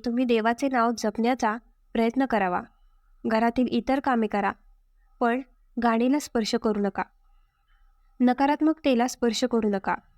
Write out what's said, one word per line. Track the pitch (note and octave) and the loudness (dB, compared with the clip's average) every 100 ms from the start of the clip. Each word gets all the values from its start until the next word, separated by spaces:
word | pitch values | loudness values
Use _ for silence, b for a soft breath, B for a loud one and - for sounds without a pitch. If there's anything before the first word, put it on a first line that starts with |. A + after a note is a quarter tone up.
| B3 | -2
तुम्ही | A#3 B3+ | -2 0
देवाचे | A#3 A3 A#3 C#4 | 2 0 0 -2
नाव | C4 A#3 A3+ | 0 0 0
जपण्याचा | A3 - A#3 B3+ A3+ A3 - _ _ A3+ | -2 0 0 0 -2 -4 -10 _ _ -2
प्रयत्न | A3+ C4 C4+ | 0 0 0
करावा. | A3 F#3 F3+ A#3+ _ _ _ _ _ | 0 0 -2 -6 _ _ _ _ _
घरातील | A#3 A3 A#3 A#3+ B3 | -2 0 2 2 0
इतर | A#3+ A3+ C4+ | 0 0 0
कामे | C#4 A#3+ G#3+ | 0 0 0
करा, | G#3 G3 - - _ _ _ _ - | 0 -2 -4 -12 _ _ _ _ -2
पण | A#3+ B3 C4+ _ _ - | 0 0 -6 _ _ -2
गाणीला | A#3 A3+ B3 D4 | 0 2 2 0
स्पर्श | - A#3+ G#3+ A#3 | -2 -4 -2 0
करू | A3+ G#3 | 0 -2
नका, | G3+ F#3+ - _ _ _ _ _ _ _ _ _ _ - | -2 -4 -8 _ _ _ _ _ _ _ _ _ _ 0
नकारात्मकतेला | B3 B3 C#4 D4 D#4 D#4 D4 B3 B3 | 2 4 2 2 0 0 2 2 0
स्पर्श | - A#3+ A3 | -2 -2 0
करू | B3 A3+ G#3+ | -2 0 0
नका, | G3 - - - | -2 -2 -6 -8